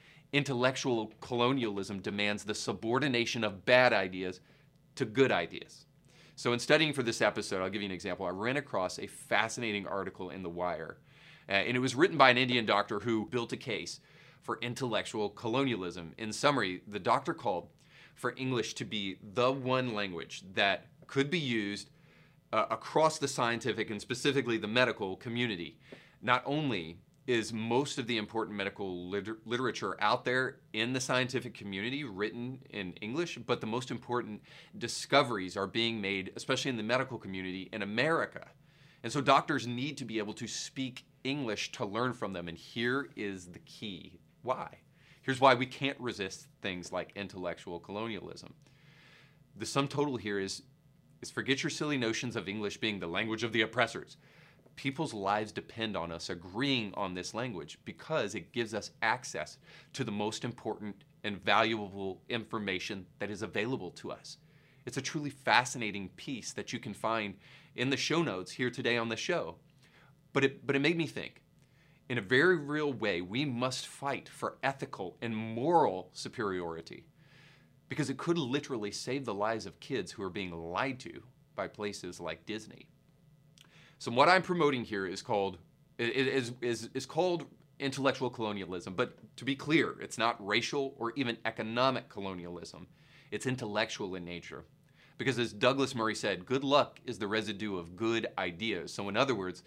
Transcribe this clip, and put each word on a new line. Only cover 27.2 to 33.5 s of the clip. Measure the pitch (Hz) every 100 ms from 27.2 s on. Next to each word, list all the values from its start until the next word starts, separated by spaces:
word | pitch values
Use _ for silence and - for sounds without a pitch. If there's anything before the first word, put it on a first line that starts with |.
| -
is | 120 107
most | 113 113 120 143 -
of | 117
the | 113
important | 104 113 104 104
medical | 98 - 98 90 90
liter-, | 101 98 113
literature | 110 120 127 - 104 90
out | 104 127
there | 127 127 131 - -
in | 107 120
the | 131
scientific | 127 127 127 127 120
community | - 101 98 113 139
written | 139 95 104 113 123 131 -
in | 104 92
English, | 87 107 139 170 -
but | 120